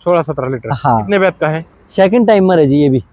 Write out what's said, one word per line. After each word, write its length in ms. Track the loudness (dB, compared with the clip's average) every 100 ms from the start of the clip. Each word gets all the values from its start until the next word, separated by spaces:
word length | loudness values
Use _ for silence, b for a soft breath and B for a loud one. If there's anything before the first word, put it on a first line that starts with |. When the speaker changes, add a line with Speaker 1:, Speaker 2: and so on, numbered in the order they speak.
Speaker 1:
सोळा 220 | -2 -2
सतरा 260 | -2 -6 -6
लिटर? 200 | -8 -8
Speaker 2:
हाँ. 280 | -4 0 0
Speaker 1:
कितने 180 | 0 0
ब्यात 140 | 0 0
का 80 | -4
है? 120 | -4 -8 _ -6
Speaker 2:
सेकंड 360 | 0 2 2 2
टाइमर 320 | 2 4 2
है 80 | 2
जी 120 | 2
ये 100 | 2
भी. 100 | 0 -4